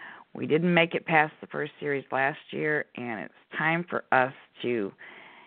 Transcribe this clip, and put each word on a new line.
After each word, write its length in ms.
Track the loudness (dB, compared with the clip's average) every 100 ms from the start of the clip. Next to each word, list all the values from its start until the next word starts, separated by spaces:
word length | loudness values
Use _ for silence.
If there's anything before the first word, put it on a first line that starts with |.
| -18 -18 -16
we 140 | -8 0
didn't 260 | 2 4
make 220 | 4 4 0
it 100 | 2
past 280 | 2 2 -2
the 60 | -10
first 260 | -8 -8 -6
series 240 | -4 -4 -2
last 260 | 0 0 -2 -8
year, 340 | -4 -2 -2 -4 -8
and 240 | -8 -8
it's 140 | -10 _ _ -2
time 280 | 0 0 -2
for 160 | -6 2
us 200 | 4 4 -2 -20 -6
to 320 | -2 -2 -4 -8 -20 -20 -20 -20